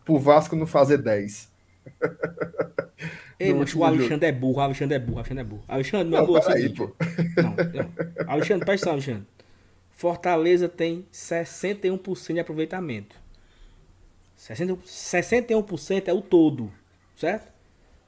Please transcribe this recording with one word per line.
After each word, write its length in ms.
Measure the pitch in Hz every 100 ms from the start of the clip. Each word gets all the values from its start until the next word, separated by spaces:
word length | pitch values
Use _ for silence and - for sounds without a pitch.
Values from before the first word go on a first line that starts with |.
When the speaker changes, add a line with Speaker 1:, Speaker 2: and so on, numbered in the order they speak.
| -
Speaker 1:
pro 140 | 156
Vasco 360 | 135 147 160 165
não 120 | 160
fazer 320 | 151 139 143
dez. 540 | 113 104 104 - - _ _ _ -
<laughs> 1000 | - 151 - 156 - 160 147 - - - _ 160 - - -
Speaker 2:
Ei, 140 | 190
Speaker 1:
No 60 | 143
Speaker 2:
mas 160 | 139 156
o 40 |
Speaker 1:
último 60 | 160
jogo. 0 |
Speaker 2:
Alexandre 440 | 156 120 147 165
é 40 |
burro, 240 | 135 131 131
o 40 |
Alexandre 360 | 139 135 143 143
é 20 |
burro, 180 | 120 113
o 20 |
Alexandre 220 | 117 131
é 40 | 117
burro. 200 | 104 -
Alexandre, 400 | 131 135 208 170
meu 100 | 165
Speaker 1:
Não, 60 | 160
Speaker 2:
amor, 120 | 165
é 20 |
o 40 | 143
Speaker 1:
peraí, 160 | 135
Speaker 2:
seguinte. 140 | 117 -
Speaker 1:
pô. 180 | 107 - 165 - 165 -
Speaker 2:
Não, 80 | 117
não. 800 | - 170 - - - 170 - 165
Alexandre, 320 | - 165 196 170
presta 260 | 196 185
atenção, 20 |
Alexandre. 340 | 147 139 110 101 _ - - _ _ _
Fortaleza 800 | - 170 175 180 170 165 180 175
tem 380 | 170 170 170 185
sessenta 760 | - - 170 170 - 185 202 190
e 40 |
um 80 | 185
por 180 | 190 180
cento 180 | - 165
de 60 |
aproveitamento. 760 | 165 156 160 185 175 110 101 - - - - _ - - _ _ - _ _ _
Sessenta, 440 | - 110 180 180 -
sessenta 680 | - - 175 175 240 240
e 40 | 220
um 60 |
por 160 | 208 170
cento 300 | - 190 190
é 60 | 185
o 80 |
todo, 500 | 190 175 160 131 110 - _ _ _ _
certo? 380 | 156 208 - _ _ _ _ _